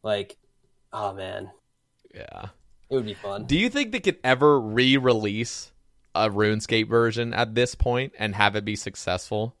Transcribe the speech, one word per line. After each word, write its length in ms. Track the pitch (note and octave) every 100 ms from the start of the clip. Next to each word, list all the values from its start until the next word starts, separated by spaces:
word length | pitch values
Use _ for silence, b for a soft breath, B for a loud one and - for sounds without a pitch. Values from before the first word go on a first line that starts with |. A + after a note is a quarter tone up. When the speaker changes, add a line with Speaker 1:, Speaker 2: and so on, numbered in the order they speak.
Speaker 1:
Like, 340 | A2 G#2 G2 - _ _ _ _ _
oh 200 | G#2 G#2
man. 380 | F#2+ F#2+ G2 G2+ - _ _ _ _ _
Speaker 2:
Yeah. 340 | - - G1+ G2 _ _ _ _
Speaker 1:
It 40 | C3+
would 100 | A2
be 80 |
fun. 320 | G2 G2+ G2+ A#2+
Speaker 2:
Do 100 | D3+
you 100 | A#3
think 240 | C#4+ C4
they 80 | A#3
could 180 | F#3 -
ever 380 | B2+ C3 D3 C#3+
re-release 1120 | A2 A2 B2+ C3+ B2+ A2+ G#2+ G#2 A#2 - - _ _ _ _
a 140 | - G#2+
RuneScape 600 | G2+ G#2+ G#2+ G#2+ A2+ A2
version 440 | A#2 A#2 A2 A#2
at 200 | A#2 A#2
this 200 | A2 B2
point 380 | - - B2 C3+ -
and 160 | G#2+
have 200 | G2+ G#2 G#2+
it 80 |
be 120 | G#2 G#2
successful? 800 | - - - F2+ - G#2+ A2+ -